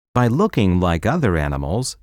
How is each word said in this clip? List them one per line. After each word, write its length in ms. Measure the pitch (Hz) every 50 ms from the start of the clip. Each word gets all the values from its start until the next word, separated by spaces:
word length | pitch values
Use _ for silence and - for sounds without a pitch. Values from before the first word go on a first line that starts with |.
| _ _ -
By 120 | 123 123 120
looking 520 | 113 147 208 226 - - 110 95 90 90
like 260 | 90 87 85 82 -
other 320 | 104 143 180 151 107 87 80
animals, 600 | 73 71 71 67 69 71 85 113 131 - - -